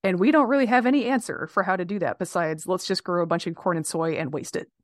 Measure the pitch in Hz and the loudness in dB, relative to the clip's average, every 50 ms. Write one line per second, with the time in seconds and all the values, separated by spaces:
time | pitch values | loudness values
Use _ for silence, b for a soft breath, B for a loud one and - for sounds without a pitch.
0 | - 196 185 175 190 262 311 311 277 220 269 277 269 208 247 247 233 247 277 294 | 0 0 2 4 4 4 6 4 4 4 4 2 4 4 4 4 4 4 2 2
1 | 226 233 269 247 - - 151 - - - - - 185 185 185 185 180 170 208 202 | 2 2 0 -2 -2 -4 -8 -8 -8 -4 -2 -2 0 0 0 -2 -2 -4 -4 -2
2 | 170 131 - _ 185 165 - 185 170 156 160 160 - - 180 160 - - 190 - | -2 -2 -2 _ -6 -4 -2 -2 -2 -2 -4 -6 -4 -4 -4 -4 -2 -4 -4 -4
3 | - - 175 175 170 165 165 170 - 180 170 - - 185 175 165 156 - - 165 | -2 -2 0 0 2 2 0 -2 -2 -4 -8 -2 -2 0 0 0 -2 -4 -2 -2
4 | 160 165 156 - - 135 147 147 - - - - - _ _ _ | 0 0 0 -2 -4 -4 -4 -6 -8 -6 -8 -8 -8 _ _ _